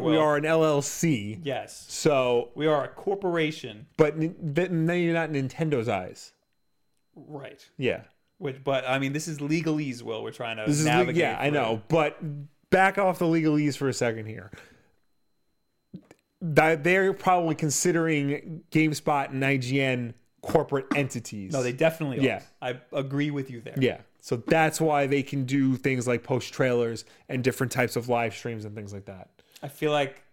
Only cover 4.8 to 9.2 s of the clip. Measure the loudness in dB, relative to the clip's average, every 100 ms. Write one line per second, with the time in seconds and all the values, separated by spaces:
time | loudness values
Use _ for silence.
4.8 | 0 0 0 -2 -2 -4 -6 -4 -2 -2
5.8 | -2 -4 -6 -14 -20 _ _ _ _ _
6.8 | _ _ _ -20 -16 -14 -14 -20 -20 -2
7.8 | -2 -2 -6 _ _ _ -8 -6 -2 0
8.8 | 0 0 0 -4